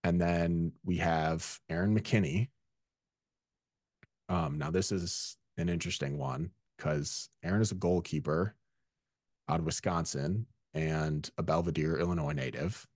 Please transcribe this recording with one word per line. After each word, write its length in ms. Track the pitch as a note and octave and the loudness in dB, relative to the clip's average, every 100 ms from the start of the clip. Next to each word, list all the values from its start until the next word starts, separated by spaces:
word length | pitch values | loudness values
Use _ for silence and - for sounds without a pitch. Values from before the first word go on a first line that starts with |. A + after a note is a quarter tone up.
And 160 | F2 F2 | 2 4
then 540 | F2 E2+ E2+ E2+ E2 - | 4 4 2 2 0 -2
we 140 | F#2 F2 | -2 0
have 640 | E2+ D#2+ D#2+ D#2+ - - _ | 2 2 2 0 -4 -12 _
Aaron 280 | E2 G2 G#2+ | 0 2 2
McKinney. 520 | - A2+ E2+ G2+ B2 _ _ _ _ _ _ _ _ _ _ _ _ _ _ _ - _ - | 4 2 4 0 -2 _ _ _ _ _ _ _ _ _ _ _ _ _ _ _ -20 _ -4
Um, 300 | F2+ D#2 D2 | 0 0 -2
now, 140 | D2 | 0
this 200 | F2 - | 0 0
is 460 | G2 F2 - - - _ - | -2 -2 -6 -8 -12 _ -4
an 120 | E2+ | -2
interesting 480 | E2+ E2+ - C#2 C#2+ | -2 -2 -4 -4 -4
one 320 | C2+ C2 F2 _ _ _ | -4 -4 -6 _ _ _
'cause 500 | - D2+ D2 - - _ | -2 -2 -2 -8 -12 _
Aaron 180 | E2+ G2+ | -2 2
is 100 | G#2+ | 2
a 40 | F#2 | 0
goalkeeper 800 | F2 F2+ E2 D#2 D2+ D#2 G2+ - _ _ _ _ _ _ _ _ - | 2 2 0 -4 0 0 0 -4 _ _ _ _ _ _ _ _ -2
out 120 | - | -2
of 60 | D#2+ | 0
Wisconsin 800 | - G2+ E2+ D#2+ C#2+ D2 G2+ A2+ _ _ | -2 0 0 0 -2 0 -2 -4 _ _
and 560 | D#2+ D#2+ D#2 D#2 D2+ - - | -2 0 0 0 -2 -4 -6
a 60 | |
Belvedere, 540 | E2+ D#2+ E2+ D#2 D2+ D#2+ | 0 2 2 0 0 2
Illinois 340 | E2+ F2 D2 | 0 0 -2
native. 540 | D3 B1+ - E3 A3 - | -2 -4 -4 -4 -6 -12